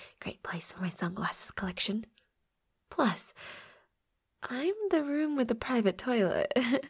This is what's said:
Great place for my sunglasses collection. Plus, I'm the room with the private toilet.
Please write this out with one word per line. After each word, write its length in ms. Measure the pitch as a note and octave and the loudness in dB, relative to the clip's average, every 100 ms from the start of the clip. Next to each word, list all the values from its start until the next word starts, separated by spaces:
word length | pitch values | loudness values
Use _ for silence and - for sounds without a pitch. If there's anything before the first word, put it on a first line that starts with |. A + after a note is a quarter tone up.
| - _ | -16 _
Great 240 | - - | -12 -10
place 300 | - F3 - | -10 -6 -6
for 100 | - | -4
my 60 | F#3 | -4
sunglasses 640 | E3 F3 F#3+ F3+ - - | -2 -4 -2 -2 0 -2
collection. 520 | - F#3+ F3+ - G#3 A3+ _ _ _ _ _ _ _ _ | -2 -4 -2 -2 -2 -4 _ _ _ _ _ _ _ _
Plus, 420 | - A3+ E3+ - - - - - - _ _ _ _ _ _ | 0 2 2 -4 -6 -16 -18 -20 -20 _ _ _ _ _ _
I'm 320 | - B3 D#4 G#4 G#4 | -8 -2 -2 0 2
the 120 | E4+ | 2
room 340 | C#4+ D4 D4+ C#4+ | 2 0 0 2
with 120 | A#3 | 0
the 60 | |
private 440 | A3+ - B3 G3+ F3+ | 0 0 2 4 2
toilet. 540 | - A#3+ F#3 D#2+ - B3 B3 C4 - | 0 2 4 2 2 4 4 2 0